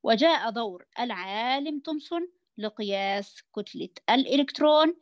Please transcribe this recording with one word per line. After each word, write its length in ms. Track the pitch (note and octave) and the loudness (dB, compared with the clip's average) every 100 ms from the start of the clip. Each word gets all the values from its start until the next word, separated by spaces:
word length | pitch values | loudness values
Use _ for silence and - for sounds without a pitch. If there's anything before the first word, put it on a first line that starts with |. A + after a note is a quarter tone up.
وجاء 460 | - A3+ D#4+ D#4 A3 | 2 4 4 4 0
دور 360 | A3 A3+ F3+ - - | -4 -8 -10 -14 -8
العالم 800 | B3 F#3+ F#3 G#3 A#3+ C4+ D4 D4+ | -6 -6 -6 -4 -2 -2 -2 -6
تومسون 520 | D4+ D4+ - E4+ F4+ _ _ - | -6 -8 -6 -6 -6 _ _ -10
لقياس 840 | G#3 G#3+ G#3 G3 G3 G3+ G3+ - _ - | -8 -6 -4 -2 -2 -4 -6 -18 _ -12
كتلة 340 | E3+ - F3 - - | -10 -10 -12 -8 2
الإلكترون 880 | B3 C4 C#4 C#4+ - D4+ D4+ D#4+ F4 | 2 4 2 0 2 4 6 4 0